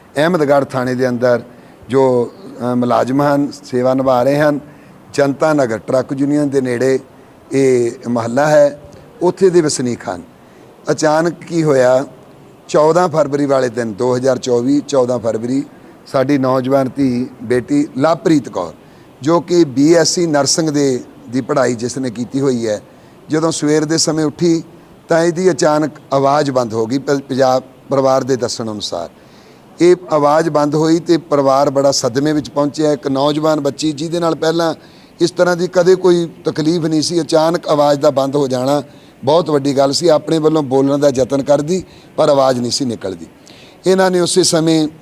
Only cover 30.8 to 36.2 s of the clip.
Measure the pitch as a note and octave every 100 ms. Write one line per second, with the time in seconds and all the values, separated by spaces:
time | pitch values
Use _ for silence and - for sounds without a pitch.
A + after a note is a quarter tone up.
30.8 | D#3+ E3 E3 E3 - C#3+ C3+ C3+ C#3+ C#3
31.8 | C#3 - B2+ A#2+ D3 D3+ G#2+ C3+ D3 D#3
32.8 | D3+ C#3+ C#3+ C3+ C#3+ D3+ D#3 D#3 C#3+ -
33.8 | D#3 D3+ D#3+ E3+ E3+ D3+ D#3 E3 E3 D3
34.8 | - - - - E3+ - F3 F3 F3+ F#3
35.8 | F3 F3+ F#3 F3